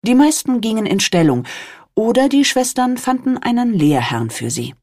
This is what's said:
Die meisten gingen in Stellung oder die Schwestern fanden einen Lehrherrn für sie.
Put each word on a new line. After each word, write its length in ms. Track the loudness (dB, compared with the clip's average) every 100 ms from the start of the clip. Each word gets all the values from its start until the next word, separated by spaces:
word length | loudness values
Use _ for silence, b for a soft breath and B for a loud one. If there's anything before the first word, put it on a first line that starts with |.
Die 120 | 2
meisten 460 | 4 4 2 -2 -2
gingen 260 | -2 -2 0
in 140 | 0
Stellung 440 | 2 2 2 2 -4 B B B B
oder 340 | -2 0 2 2
die 160 | 2
Schwestern 520 | 2 0 -2 -2 -2 -2
fanden 400 | -2 -2 -2 -2
einen 360 | -2 0 0
Lehrherrn 580 | 2 2 2 0 -4 -4
für 200 | -6 -6
sie. 260 | -6 -8 -12